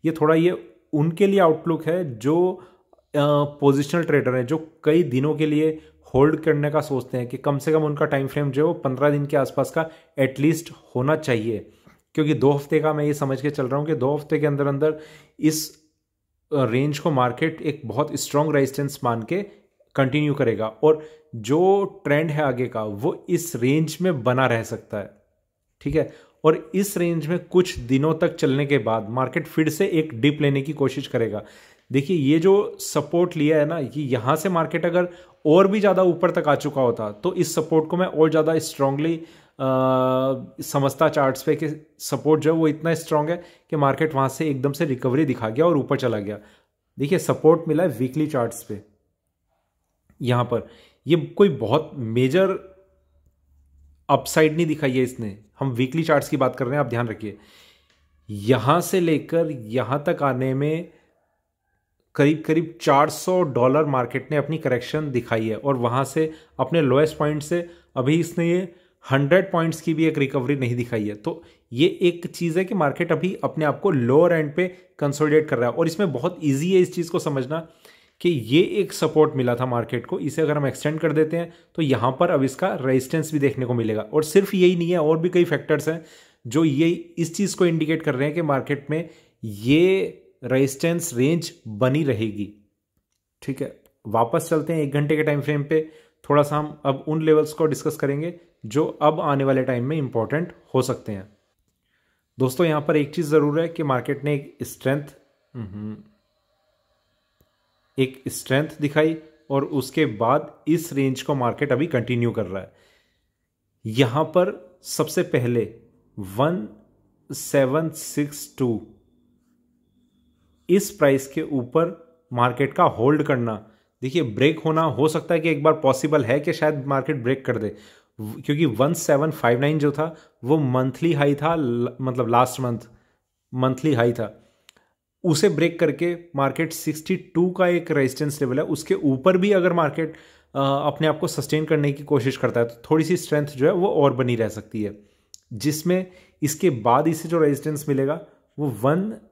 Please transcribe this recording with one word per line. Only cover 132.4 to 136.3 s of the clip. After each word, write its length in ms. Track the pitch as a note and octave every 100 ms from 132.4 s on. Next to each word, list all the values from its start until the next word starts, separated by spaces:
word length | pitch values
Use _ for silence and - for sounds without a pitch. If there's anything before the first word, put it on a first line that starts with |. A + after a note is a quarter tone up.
| B2+ -
मंथ 180 | B2+ A2+ - _ _ _ _ _ _
मंथली 400 | B2+ B2+ B2+ D#3
हाई 180 | B2 A#2+
था, 280 | A#2+ G#2+ - _ _ _ _ _ _ _ _
उसे 240 | F3+ D3+ G#3
ब्रेक 300 | D3+ E3 E3+
करके 360 | D#3+ C#3+ E3+ E3+ -